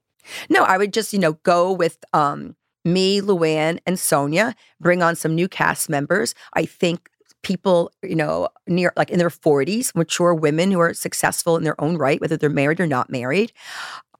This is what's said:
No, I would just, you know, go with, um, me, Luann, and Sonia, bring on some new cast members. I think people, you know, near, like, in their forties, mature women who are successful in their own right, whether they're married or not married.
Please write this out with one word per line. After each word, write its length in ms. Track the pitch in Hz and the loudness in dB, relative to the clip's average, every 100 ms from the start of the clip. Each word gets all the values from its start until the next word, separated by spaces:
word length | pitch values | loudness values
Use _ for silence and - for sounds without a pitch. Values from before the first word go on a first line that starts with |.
| _ _ - - - | _ _ -18 -10 0
No, 140 | 370 | 2
I 140 | - 190 | 4 2
would 140 | 208 | 0
just, 220 | 226 202 | -2 -2
you 60 | 202 | 0
know, 140 | 165 160 | 0 0
go 280 | - 175 185 | 2 2 2
with, 320 | 180 165 - - | 2 -2 -2 -2
um, 420 | 165 143 143 160 - _ _ | 0 0 -2 -10 -18 _ _
me, 380 | 165 185 190 202 | -2 2 2 2
Luann, 580 | 202 180 160 156 160 175 - | 0 0 2 0 0 -2 -4
and 120 | 180 | -4
Sonia, 540 | - 151 143 165 233 - _ _ | 0 0 2 0 0 -4 _ _
bring 200 | 165 180 | 0 2
on 140 | 170 170 | 2 0
some 180 | 160 | -2
new 140 | 160 185 | 0 0
cast 420 | - 160 170 - | 0 0 0 -2
members. 460 | 143 143 185 233 - - | -2 0 -2 -2 -6 -6
I 120 | 180 165 | -4 -4
think 440 | - 175 175 _ _ _ _ | -2 -2 -2 _ _ _ _
people, 480 | - 185 196 175 165 _ | -6 -4 2 2 0 _
you 140 | 185 160 | -6 -2
know, 340 | 151 90 - - - | -2 -2 -4 -6 -4
near, 260 | 175 175 - | 0 0 0
like, 160 | 151 | 0
in 80 | 180 | 0
their 100 | 170 | 0
forties, 640 | - 160 143 135 220 254 | 0 2 2 2 -2 -2
mature 400 | 170 165 - 175 | -2 -2 0 2
women 380 | 165 151 156 190 | 2 0 2 2
who 80 | 180 | 2
are 160 | 165 147 | 0 -2
successful 600 | - - - - - 165 | -8 -2 -2 -2 0 0
in 60 | |
their 160 | 151 - | -2 -2
own 160 | 147 175 | -2 -2
right, 240 | 135 160 | 0 0
whether 160 | 165 160 | -2 -2
they're 120 | 151 | 0
married 300 | 151 139 160 | 0 0 0
or 80 | 170 | 0
not 240 | 127 - | -2 -4
married. 420 | 131 123 175 233 - - - - - - | -6 -2 0 -2 -6 -18 -14 -14 -16 -20